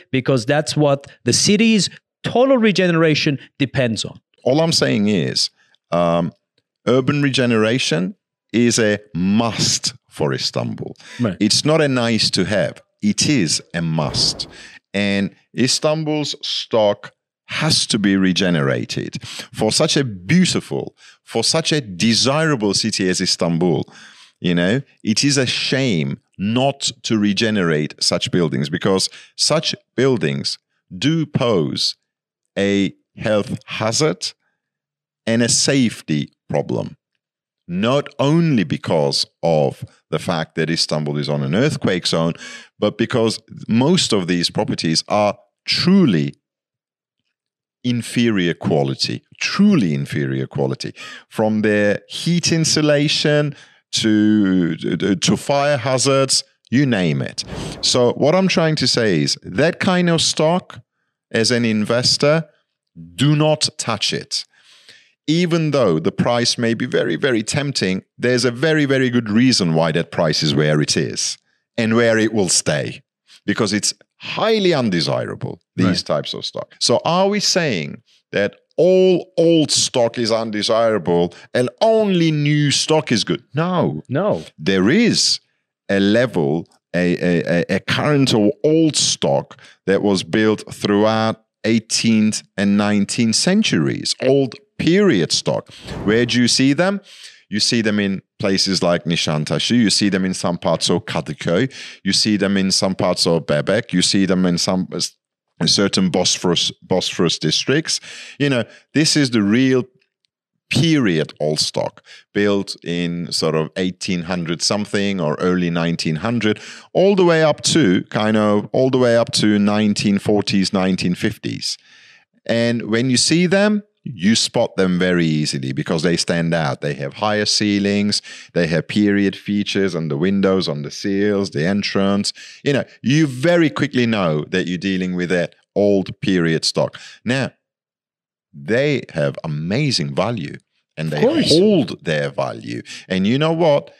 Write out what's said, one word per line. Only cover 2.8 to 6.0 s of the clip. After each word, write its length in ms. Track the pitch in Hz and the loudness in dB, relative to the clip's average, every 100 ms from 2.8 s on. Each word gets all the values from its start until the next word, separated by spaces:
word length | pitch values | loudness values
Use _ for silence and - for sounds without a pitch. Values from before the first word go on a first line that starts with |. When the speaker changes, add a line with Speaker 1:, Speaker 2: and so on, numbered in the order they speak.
| 180 165 160 147 156 139 - - | 2 4 2 2 0 -2 -6 -6
Speaker 1:
depends 440 | 135 - 123 107 | -4 0 -2 -2
on. 140 | - - _ _ | -8 -14 _ _
Speaker 2:
All 180 | - 147 | 0 2
I'm 120 | 165 | 2
saying 340 | - 139 120 104 | 2 0 2 2
is, 420 | 98 65 - - _ _ _ _ | 2 0 -2 -4 _ _ _ _
um, 400 | 85 | 0